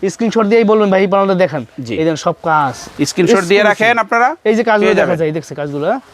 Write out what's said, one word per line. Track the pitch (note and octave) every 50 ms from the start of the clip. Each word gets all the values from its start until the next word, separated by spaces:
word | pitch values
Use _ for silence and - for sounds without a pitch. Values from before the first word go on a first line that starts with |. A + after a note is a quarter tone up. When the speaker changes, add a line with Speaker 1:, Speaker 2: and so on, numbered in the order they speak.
| - G3
Speaker 1:
স্ক্রিনশট | - - A#3 A3+ F3+ A3 A3
দিয়েই | G3+ G#3+ A#3 A#3
বলবেন, | G3+ A3 A3 G#3 G3+
"ভাই, | F#3+ F#3+
এই | F#3+ G3
পানাটা | F3+ G3 G3 G3 G3
দেখান।" | F3+ F#3 D#3 C3 D3+ A#2+ A2 - -
Speaker 2:
জি। | C3 A2+ A#2
Speaker 1:
এই | D3+ D#3+
দেখেন, | D#3+ D#3+
সব | D3 - F3 D#3 _ -
কাজ। | E3+ D#3+ D#3 D3 C3+ A#2 - - - - - D3 C#3+
Speaker 2:
স্ক্রিনশট | - - F#3 E3+ A#3
দিয়ে |
Speaker 1:
Exclusive। | G3+ F#3 E3+ G3 G3+ G#3
Speaker 2:
রাখেন | G#3 G3+ - G#3+ A3+ A#3+ A#3
আপনারা, | A3 G3 A#3 A#3 A#3+ B3+ D#4 - _
Speaker 1:
এই | A3 G#3+
যে | A3 A#3
কাজগুলো | A#3 G#3+ G#3+ G3+
Speaker 2:
পেয়ে | - -
Speaker 1:
দেখা | F#3+ -
Speaker 2:
যাবেন। | - F3 D#3
Speaker 1:
যায়, | E3 D#3
দেখছে | D#3 E3 D3+ - C#3+
কাজগুলো? | C3 D3 D3 C#3+ D3 C#3+ E3+ A3+ C4+ - -